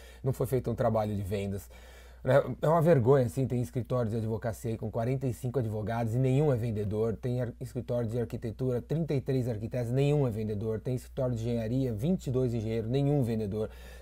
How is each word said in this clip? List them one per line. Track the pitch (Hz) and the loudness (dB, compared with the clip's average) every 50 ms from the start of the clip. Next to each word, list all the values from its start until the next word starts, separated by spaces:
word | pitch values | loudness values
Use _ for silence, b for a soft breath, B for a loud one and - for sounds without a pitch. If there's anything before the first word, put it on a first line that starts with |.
| B B B B - | B B B B -4
não | 131 | -4
foi | 127 - 135 | -2 -2 0
feito | - 135 123 120 120 | 0 0 0 0 -2
um | 117 | -2
trabalho | - 120 117 110 110 107 107 104 | 0 0 2 2 2 0 0 -2
de | 98 101 | -2 -2
vendas. | 90 107 101 101 98 101 98 - - B B B B B B B B B B - | -2 -2 -2 -2 -4 -4 -6 -8 -12 B B B B B B B B B B 0
Né? | 127 131 143 - 127 127 - | 2 4 4 4 2 -2 0
É | - 151 | 2 4
uma | 160 170 143 | 4 6 6
vergonha, | 175 170 135 110 123 143 139 123 | 6 6 6 8 6 6 6 4
assim, | 117 - 135 131 113 | 2 0 -2 -2 0
tem | 123 123 | 0 -2
escritório | 123 - - 131 110 - 127 127 120 104 | -2 -2 -4 -4 -2 -2 0 0 0 0
de | 110 117 | -2 -2
advocacia | 110 110 113 101 - 117 107 - - 120 | -2 -2 -4 -4 -4 -6 -6 -4 -4 -4
aí | 113 104 | -4 -4
com | - 110 | -4 -6
quarenta | 92 117 117 123 135 131 135 | -4 -2 -2 0 0 0 -2
e | 131 113 | -2 -4
cinco | - - 123 117 139 | -4 -4 -2 0 0
advogados | 117 110 107 107 104 101 113 117 120 110 110 | 0 0 -2 -2 -4 -2 -2 -2 -2 0 2
e | 127 | 2
nenhum | 131 131 127 139 156 151 131 | 4 4 4 4 4 4 2
é | |
vendedor. | 110 117 120 107 104 104 92 107 107 110 117 101 - | 2 0 -2 -2 -2 -2 -2 0 0 0 0 0 -2
Tem | - 127 123 123 | -4 -2 -2 -2
ar-, | 127 131 - - | -2 -4 -6 -8
escritório | 131 117 - 127 113 - 123 123 120 107 | -12 -8 -8 -8 -4 -2 -2 -2 -2 -2
de | 113 123 | -2 -2
arquitetura, | 117 117 - 113 - 113 101 - 131 127 123 117 | -4 -4 -4 -6 -6 -6 -4 -2 -2 0 0 -2
trinta | 117 - 147 160 165 147 156 | -2 -2 -2 -2 0 0 0
e | 131 | -2
três | - - 135 131 117 123 | 0 0 0 0 0 0
arquitetos, | 113 101 113 - - 127 120 117 | -2 -4 -4 -4 -4 -4 -2 0
nenhum | 123 135 143 143 147 151 139 123 | 2 2 4 4 4 4 2 2
é | |
vendedor. | 101 110 110 107 110 101 113 110 110 104 | 0 -2 -2 -2 -2 -2 -2 -2 -2 -2
Tem | - 127 123 | -2 -4 -4
escritório | 123 - - - - 131 127 123 | -4 -4 -8 -6 -4 -2 -2 -2
de | 110 | -2
engenharia, | 113 120 120 117 110 110 123 135 135 123 | -2 -2 -2 0 0 0 0 0 0 0
vinte | 110 101 123 170 190 180 - 143 | 0 0 0 0 0 0 0 -2
e | |
dois | 123 131 131 123 117 | 0 2 2 2 0
engenheiros, | 117 107 110 113 117 110 113 | 0 -2 -2 -2 -2 -2 0
nenhum | 127 143 143 139 147 147 127 | 0 2 2 4 4 2 2
vendedor. | 110 113 110 110 98 104 107 110 B B B B B B B | 2 0 0 -2 -2 -2 -2 -4 B B B B B B B